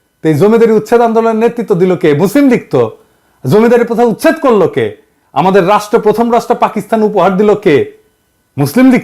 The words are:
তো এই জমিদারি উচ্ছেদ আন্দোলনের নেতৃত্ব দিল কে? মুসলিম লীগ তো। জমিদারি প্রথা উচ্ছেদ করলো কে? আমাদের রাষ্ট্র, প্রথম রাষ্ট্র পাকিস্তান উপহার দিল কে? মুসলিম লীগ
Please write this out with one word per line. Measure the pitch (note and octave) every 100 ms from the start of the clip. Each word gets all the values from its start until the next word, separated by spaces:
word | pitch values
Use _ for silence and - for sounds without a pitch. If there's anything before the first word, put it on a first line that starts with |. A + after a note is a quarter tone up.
| _ _
তো | D#3
এই |
জমিদারি | D3 G3+ A3+ A3+
উচ্ছেদ | G#3+ G#3+ A#3+
আন্দোলনের | A#3 A3+ A3+ A3
নেতৃত্ব | A#3 A#3+ A3+
দিল | F3 F#3 F3
কে? | D#3
মুসলিম | D3 G3+ C#4+ C#4
লীগ | A3+ -
তো। | C3+ A2 - _ _ _ _ C3
জমিদারি | G3+ A#3 A#3
প্রথা | A#3 A#3
উচ্ছেদ | A#3+ A3+ D#4+
করলো | D#4+ C#4 G#3+ D#3
কে? | C3 G#2+ - _ _ _
আমাদের | C3 F3+ G3 F3
রাষ্ট্র, | G#3 - A3+
প্রথম | G3+ G#3+ A#3
রাষ্ট্র | A#3 A#3
পাকিস্তান | A#3 G#3 G#3+ - A3+
উপহার | G#3+ G3 F#3 F#3+
দিল | G#3
কে? | G#3 F3+ C#3 G#2 - _ _ _ _ _ -
মুসলিম | C#3+ A#3+ C4
লীগ | A#3+